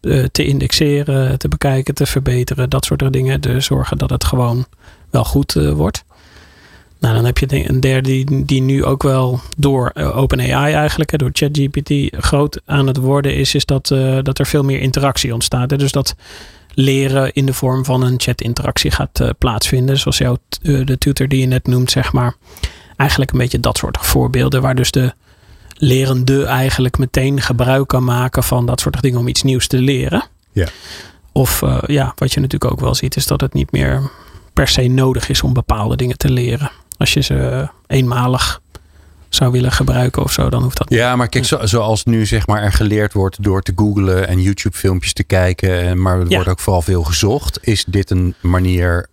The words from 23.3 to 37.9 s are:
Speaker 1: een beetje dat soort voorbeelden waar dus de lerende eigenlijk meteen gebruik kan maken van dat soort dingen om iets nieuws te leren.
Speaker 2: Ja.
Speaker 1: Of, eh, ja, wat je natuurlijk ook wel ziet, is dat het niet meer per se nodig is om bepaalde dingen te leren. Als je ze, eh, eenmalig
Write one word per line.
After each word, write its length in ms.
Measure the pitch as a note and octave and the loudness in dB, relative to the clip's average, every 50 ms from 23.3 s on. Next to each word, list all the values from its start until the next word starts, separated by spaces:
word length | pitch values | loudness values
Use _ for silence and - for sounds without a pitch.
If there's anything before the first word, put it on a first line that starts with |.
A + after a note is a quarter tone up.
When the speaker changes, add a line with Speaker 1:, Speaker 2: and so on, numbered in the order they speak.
Speaker 1:
een 60 | - B2+ | 0 0
beetje 220 | B2 B2 - B2+ | 0 0 -2 -2
dat 180 | A#2 A2+ G#2+ - | -2 -2 -2 -2
soort 200 | - - - - | -4 -4 -6 -4
voorbeelden 600 | - - - C3+ B2+ B2 B2+ B2+ B2+ C3 C#3 C3 | -2 0 2 2 2 2 2 0 0 2 2 2
waar 140 | C3 C3 C3 | 0 2 2
dus 160 | B2+ B2 - | 2 0 0
de 220 | - C#3 B2+ B2+ - _ _ _ - _ _ _ - - - - - - | 2 0 0 0 -2 _ _ _ -20 _ _ _ -20 -20 -20 -20 -6 0
lerende 680 | D#3 C3+ B2+ C3 C3+ C3 C3+ B2+ B2+ B2+ C3+ C#3 C#3 | 2 2 4 4 2 2 2 2 2 2 2 2 2
eigenlijk 520 | - C3 B2+ C3 C3 - - C3 B2+ - - | 0 0 0 0 0 2 2 0 0 2 0
meteen 440 | C3+ B2+ - C3+ C3 C3+ C#3+ C3+ | -2 0 0 0 0 2 0 0
gebruik 460 | B2 - B2+ A#2 B2 B2+ C3 C3+ C#3 - | 0 0 0 0 2 2 2 2 2 2
kan 160 | - B2+ B2+ | 0 0 2
maken 400 | B2 B2 A#2+ B2+ C3 - C#3 B2 | 0 0 0 0 0 0 -2 -2
van 220 | - B2+ B2+ A#2+ | 0 0 0 0
dat 140 | A#2+ B2 - | 0 -2 -2
soort 220 | - D3 C#3 B2 | -2 -2 -2 0
dingen 180 | B2 C3+ B2 B2 | 0 0 0 0
om 80 | B2 B2 | -2 0
iets 160 | B2+ - - | -2 0 0
nieuws 240 | C3+ C3 B2+ - - | 0 0 0 0 0
te 100 | - B2+ | 0 2
leren. 460 | B2+ C3+ C#3+ B2+ C3 C3+ D#3+ A3 - - _ _ _ _ | 2 2 0 0 -2 -2 -2 -2 -4 -4 _ _ _ _
Speaker 2:
Ja. 160 | _ G#2 F2 E2 - - - - - - - - - _ _ - | _ -2 -2 -2 -4 -14 -20 -18 -18 -18 -18 -20 -20 _ _ -6
Speaker 1:
Of, 300 | _ - C3 A#2+ - - | _ 0 0 2 0 0
eh, 160 | - C3+ C3 B2+ - | 0 0 0 0 0
ja, 280 | - C#3+ C#3+ C3+ B2+ - | 0 0 0 0 -2 -2
wat 180 | - C3+ C3 - | -2 -2 -2 0
je 60 | D3 | 0
natuurlijk 320 | C#3 C3+ - D3 - B2 | 0 0 -2 -2 -2 -2
ook 80 | B2+ C3 | -2 -2
wel 160 | C3+ B2 B2 | -2 -2 -2
ziet, 200 | - - C3+ - | -2 -2 -2 -2
is 120 | - C#3 - | -2 -2 -2
dat 140 | D3 C#3 | -2 -2
het 120 | C#3 C3 - | -2 -2 -2
niet 180 | C#3+ C3+ - | -2 -2 -2
meer 380 | - C#3 C3+ C3+ C3 C3 C#3 C#3 - - - - - - - - _ | 0 0 0 0 0 -2 -2 -4 -8 -12 -20 -20 -20 -20 -20 -6 _
per 140 | - D3+ - | -2 0 2
se 140 | - - B2+ B2 | 2 2 2 2
nodig 420 | B2+ C3 C3+ C3 B2+ B2 - - | 2 4 2 2 2 0 -2 -2
is 120 | C3+ - - | -2 0 0
om 100 | C#3 B2+ | 0 0
bepaalde 420 | B2+ A#2+ - - A2 G#2 A2+ B2+ | 0 0 -2 -2 -2 0 -2 0
dingen 220 | B2+ B2+ B2 B2 - | 0 -2 -2 -2 0
te 120 | - C#3+ | 0 0
leren. 400 | C3 B2 B2 A#2+ A#2 D3 D3 C3+ - - _ _ - - | 2 2 0 -2 -2 -2 -4 -6 -6 -12 _ _ -6 -2
Als 160 | D3+ - - | -2 0 2
je 80 | D3+ | 0
ze, 160 | C#3 - C3+ C3+ C3 B2+ | 0 0 0 0 0 -2
eh, 180 | B2+ C3 C#3 D3 - _ _ | -2 -4 -4 -6 -10 _ _
eenmalig 760 | _ | _